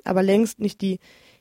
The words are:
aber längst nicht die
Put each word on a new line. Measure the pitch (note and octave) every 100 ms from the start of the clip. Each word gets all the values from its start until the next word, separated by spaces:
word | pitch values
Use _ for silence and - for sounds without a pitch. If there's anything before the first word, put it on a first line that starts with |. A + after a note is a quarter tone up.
aber | - F#3
längst | F#3+ G3+ A3+ -
nicht | G#3 -
die | F#3+ F#3 _ - _ _